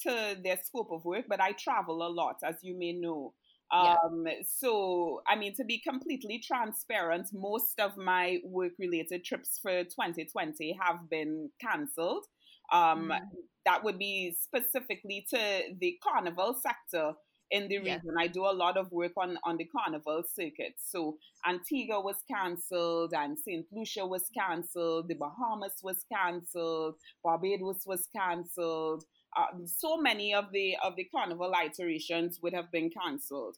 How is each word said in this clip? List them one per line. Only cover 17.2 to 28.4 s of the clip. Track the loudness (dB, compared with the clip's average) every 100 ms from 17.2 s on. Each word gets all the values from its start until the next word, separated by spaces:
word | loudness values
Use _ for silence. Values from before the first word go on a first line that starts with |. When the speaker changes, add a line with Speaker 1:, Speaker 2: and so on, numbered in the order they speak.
| _ _ 0
Speaker 1:
in | 2 2
the | 0
Speaker 2:
Yeah. | 0
Speaker 1:
region. | -2 0 2
I | 2
do | 4
a | 2
lot | 4 4 4
of | 0
work | 0 0 0
on, | -2 -2
on | -2 -2
the | -2
carnival | -2 -2 -2 -2 -2
circuit. | -2 -4 -6 -6 -8 -8
So | -6 -2 -2 -4 -12 _ -2
Antigua | -2 -2 -4 0 -2
was | -2 -4 -4
cancelled, | -2 -2 -4 -4 -2 0 0 0
and | 0 -2 -4
Saint | -6 -6 -8
Lucia | -8 -8 -4 -2
was | -2 -4 -2
cancelled, | -2 -2 -4 -2 0 0 -2
the |
Bahamas | -4 -6 -2 -2 -2 -6 -8
was | -6 -6 -4
cancelled, | 0 2 0 -6 -4 -2 0 -2 -6 -14 -4
Barbados | 0 2 2 0 -2 -4 -4
was | -4 -4
cancelled. | -2 0 -2